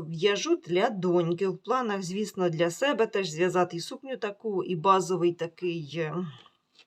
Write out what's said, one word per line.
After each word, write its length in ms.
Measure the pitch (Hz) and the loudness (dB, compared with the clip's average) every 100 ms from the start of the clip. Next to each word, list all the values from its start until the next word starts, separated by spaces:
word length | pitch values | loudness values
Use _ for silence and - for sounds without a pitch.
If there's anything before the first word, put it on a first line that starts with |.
| 156 | -6
в'яжу 480 | 165 202 202 311 339 | 0 2 2 0 -2
для 340 | - 180 233 | 0 2 2
доньки. 580 | 202 180 175 165 170 196 | 0 2 2 2 0 -2
В 100 | 180 | -2
планах, 440 | - 254 233 196 | -2 0 0 -4
звісно, 460 | 175 190 202 - 180 | -4 -6 -4 -2 0
для 220 | 165 170 | 2 0
себе 360 | 165 277 240 220 | 2 0 2 0
теж 240 | 202 185 | 0 -2
зв'язати 460 | 156 180 175 175 170 | 0 2 2 0 -2
і 40 | |
сукню 360 | - 269 269 240 | -8 -10 -8 -6
таку, 480 | 208 202 220 190 | -6 -6 -4 -2
і 120 | - 180 | -2 0
базовий 560 | 185 190 170 180 175 | 4 4 4 2 2
такий, 580 | 170 165 - 180 170 143 151 | 0 -4 -6 -6 -6 -6 -6
е, 300 | 156 165 175 123 - _ _ _ | -4 -4 -8 -10 -20 _ _ _